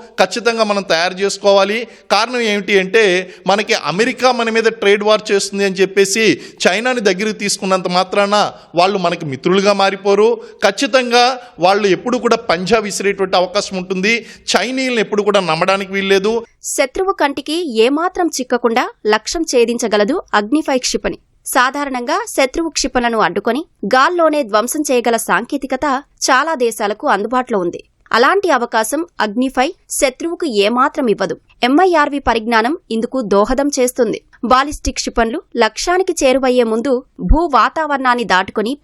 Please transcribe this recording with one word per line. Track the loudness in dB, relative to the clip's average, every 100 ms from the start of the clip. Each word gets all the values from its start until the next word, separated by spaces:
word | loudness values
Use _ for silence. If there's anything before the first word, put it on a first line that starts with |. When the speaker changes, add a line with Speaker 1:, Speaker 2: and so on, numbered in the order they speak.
| -6 -2
Speaker 1:
ఖచ్చితంగా | -2 0 -2 0
మనం | 0 0
తయారు | 0 0 0
చేసుకోవాలి. | -2 -4 0 2 4 4 0 -6 -12 -2
కారణం | 0 0 -2
ఏమిటి | -2 -2 0 0
అంటే | 2 4 4 2 -2 -6 -2
మనకి | 0 0
అమెరికా | -2 -2 -2 -2 0 0
మన | 0 0
మీద | 0
ట్రేడ్ | 0 2 2 2
వార్ | 4 0 2
చేస్తుంది | -2 -2 -2
అని | -2
చెప్పేసి | 0 0 2 2 2 2 0 -4 -2 0
చైనాని | 0 0 0
దగ్గరికి | 0 0 -2 -4
తీసుకున్నంత | -4 -4 -2 0 0
మాత్రాన | 0 0 0 2 2 0 -4 -4
వాళ్ళు | 2 2 2
మనకి | -2 -4 -6
మిత్రులుగా | -4 0 2 2
మారిపోరు. | 2 0 0 0 2 2 0 -6 -2
ఖచ్చితంగా | -2 0 0 0 2 4 2 0 -8 0
వాళ్ళు | 2 4 2
ఎప్పుడు | 0 0 0
కూడా | 2 0
పంజా | 0 -2 0 0
విసిరేటువంటి | 0 -4 -2 -2 0 0
అవకాశం | 0 -2 -4 -6
ఉంటుంది. | -6 -2 0 -2 -4 -14 -2
చైనీయులను | -2 -2 -2 -2 -2
ఎప్పుడు | -2 0
కూడా | 2 2
నమ్మడానికి | 2 0 2 0 -2
వీల్లేదు. | -4 0 2 2 -2 -6 _
Speaker 2:
శత్రువు | -8 -2 -2 -2 -2
కంటికి | 0 -2 -2 -6 -6 -2 2
ఏమాత్రం | 2 2 -2 -2 -4
చిక్కకుండా | -4 -4 -2 0 0 -4 -4 0
లక్ష్యం | 0 0 -6
ఛేదించగలదు | -2 0 2 0 0 0 2 -2 -2
అగ్ని | -2 0 -2
ఫైవ్ | 0 -2
క్షిపణి. | -2 -4 -6 -8 _ _ -4
సాధారణంగా | 0 0 -2 -6 -6 -4 -4 -2
శత్రువు | -2 -2 -2 -6
క్షిపణులను | -4 -4 -2 0 0
అడ్డుకొని | 0 -2 -2 -4 -6 _ 0
గాల్లోనే | 2 2 2 2 2
ధ్వంసం | 0 0 0 -4
చేయగల | -2 0 0 0
సాంకేతికత | 0 -2 -2 -6 -4 -4 -2 -4 -6 -6
చాలా | 0 0 0
దేశాలకు | -2 -2 -2 -6 -4 -2
అందుబాటులో | 0 0 -2 -2 -2
ఉంది. | -4 -8 -14 _ -2
అలాంటి | 2 2 2 2
అవకాశం | 0 0 -2 -2 -4 -6 -6
అగ్ని | -4 -2 -2
ఫైవ్ | 0 -2 -4 -12
శత్రువుకు | -2 -2 -2 -6 -6 -2
ఏమాత్రం | 0 2 2 0 0 -2
ఇవ్వదు. | 0 -2 -6 _ _
ఎంఐఆర్వి | 0 4 4 4 0 -2
పరిజ్ఞానం | -2 -2 0 0 0 -2 -6
ఇందుకు | -6 -4 -4
దోహదం | 0 2 2 0 -2 0
చేస్తుంది. | 0 0 -2 -2 _ -6
బాలిస్టిక్ | 0 2 2 -4 -8 -6
క్షిపణులు | -4 -2 -2 -4 -6 0
లక్ష్యానికి | 0 0 -2 0 0 0
చేరువయ్యే | 2 2 2 2
ముందు | 2 0 0 -2 -4 -4
భూ | 2 2 2
వాతావరణాన్ని | 2 2 0 -2 0 0 0
దాటుకొని | 2 0 0 -4 -4 -2